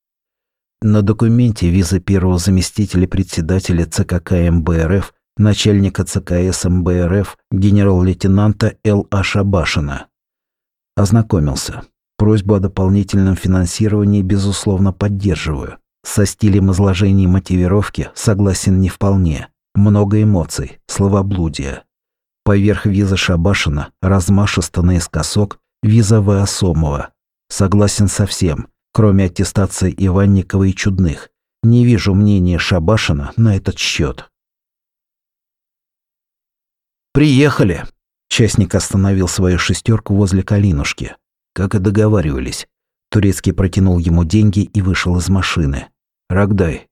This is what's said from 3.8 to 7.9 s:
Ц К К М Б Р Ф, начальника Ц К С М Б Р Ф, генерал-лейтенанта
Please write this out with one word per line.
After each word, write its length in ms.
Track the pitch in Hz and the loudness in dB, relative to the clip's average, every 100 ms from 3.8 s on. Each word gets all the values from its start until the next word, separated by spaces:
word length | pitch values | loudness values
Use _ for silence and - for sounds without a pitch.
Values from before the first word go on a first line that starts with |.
| 80 | -2
Ц 180 | - | -4
К 160 | 95 90 | -4 -4
К 160 | - 90 | -2 0
М 280 | 87 85 | 2 0
Б 140 | 82 82 | 0 0
Р 140 | 80 | 0
Ф, 200 | 98 - _ _ - | -2 -4 _ _ 0
начальника 680 | 104 101 110 101 98 - 92 | 0 2 2 2 0 -2 -4
Ц 160 | 98 | -6
К 100 | - | -4
С 320 | 87 92 87 90 | -2 -2 -2 -2
М 180 | 90 | 0
Б 100 | 87 | 0
Р 200 | 90 87 | 0 0
Ф, 240 | 98 92 - - | 0 -2 -8 -6
генерал-лейтенанта 1300 | 98 101 101 101 | 0 2 4 4